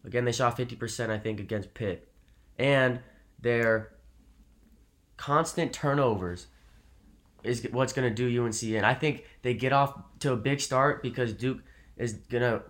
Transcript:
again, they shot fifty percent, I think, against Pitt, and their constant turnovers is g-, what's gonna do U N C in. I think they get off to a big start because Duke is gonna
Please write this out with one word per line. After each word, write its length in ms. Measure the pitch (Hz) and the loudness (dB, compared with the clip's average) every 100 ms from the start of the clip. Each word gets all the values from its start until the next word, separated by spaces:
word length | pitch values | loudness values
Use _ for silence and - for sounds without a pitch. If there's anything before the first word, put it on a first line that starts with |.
again, 220 | - 123 123 | -2 -2 0
they 60 | |
shot 240 | 117 123 120 | 2 0 0
fifty 200 | 123 113 | -6 -6
percent, 340 | 113 - 113 | -8 -4 -4
I 80 | 107 | -2
think, 220 | 110 104 | -4 -6
against 340 | 95 107 95 | -4 -6 -6
Pitt, 340 | - 107 85 - _ _ _ _ - | -6 -6 -6 -10 _ _ _ _ -2
and 420 | 135 139 131 123 - - _ - | 2 4 4 0 -8 -20 _ -4
their 520 | 117 117 117 110 110 - - - - - - _ - - _ _ _ - | 0 2 4 2 0 -18 -20 -20 -20 -20 -20 _ -20 -20 _ _ _ -14
constant 560 | - 147 165 - 165 | 0 2 2 0 -2
turnovers 760 | - 147 139 131 104 90 87 - _ - - - - - - _ _ | -2 0 2 2 2 -2 -6 -12 _ -20 -20 -20 -20 -20 -20 _ _
is 180 | 117 120 | -4 -4
g-, 80 | 127 | -4
what's 220 | 120 131 | -2 -2
gonna 180 | - 127 | 0 -2
do 160 | 110 123 | 0 0
U 200 | 120 120 | 0 0
N 60 | |
C 240 | 107 113 110 | -2 -2 2
in. 80 | |
I 100 | 104 | 4
think 300 | 131 156 - - - | 4 0 -2 -10 -6
they 120 | 123 | -4
get 180 | 117 127 | 0 2
off 260 | 139 139 - - - | 2 2 -2 -20 -4
to 120 | 143 | -2
a 40 | 123 | 0
big 240 | 127 139 | 0 -2
start 420 | - 131 139 143 | 0 2 2 2
because 300 | 127 123 120 | -6 -4 -4
Duke 300 | 107 127 131 - - - - | -2 -4 -4 -10 -20 -20 -6
is 180 | 120 | -6
gonna 480 | 104 - 120 123 110 | -6 -4 0 2 0